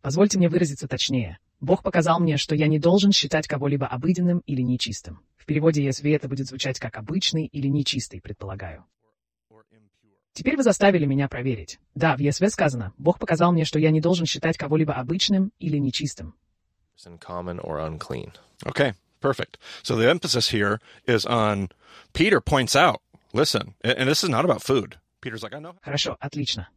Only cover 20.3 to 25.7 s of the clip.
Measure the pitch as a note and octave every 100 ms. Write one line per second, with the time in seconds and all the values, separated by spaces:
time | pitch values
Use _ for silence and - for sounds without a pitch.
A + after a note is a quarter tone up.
20.3 | B2 - A2 G2+ G#2+ _ - - A#2 G2+
21.3 | A#2 G#2+ G2+ F#2+ _ _ - - - F#3
22.3 | F3 - C#3+ B2 C#3 E3+ G#2+ _ _ _
23.3 | A2+ D#3 - - - A2+ B2+ C3 D3 F#3+
24.3 | A#2+ E3+ C#3+ - C3 G2 - _ _ C3
25.3 | A2 A2 C#3 D#3+